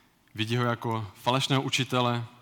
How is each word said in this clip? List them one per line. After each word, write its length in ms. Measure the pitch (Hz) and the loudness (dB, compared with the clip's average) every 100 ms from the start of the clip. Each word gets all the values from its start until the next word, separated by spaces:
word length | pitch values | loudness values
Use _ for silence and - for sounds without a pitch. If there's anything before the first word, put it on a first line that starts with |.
| _ _ _ | _ _ _
Vidí 220 | 104 110 123 | -6 -2 0
ho 80 | |
jako 460 | 120 113 120 113 104 | 0 0 -2 -4 -6
falešného 480 | - 120 131 - 135 | -4 0 0 2 2
učitele, 600 | 139 - 127 127 123 120 117 - | 2 0 0 2 2 0 -4 -14